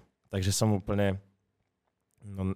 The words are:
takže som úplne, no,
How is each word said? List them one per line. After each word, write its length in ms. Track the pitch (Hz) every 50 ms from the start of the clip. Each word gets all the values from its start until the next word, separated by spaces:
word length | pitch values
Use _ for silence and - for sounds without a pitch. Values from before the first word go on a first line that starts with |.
| - _ _ _ _ _
takže 220 | 104 98 92 101
som 220 | 95 - 117 107 104
úplne, 460 | 95 - - 104 101 101 98 95 98 - _ _ _ _ _ _ _ _ _ _ _ _ _ _ _ _ _ _ _
no, 200 | - 104 98 95 95 95 98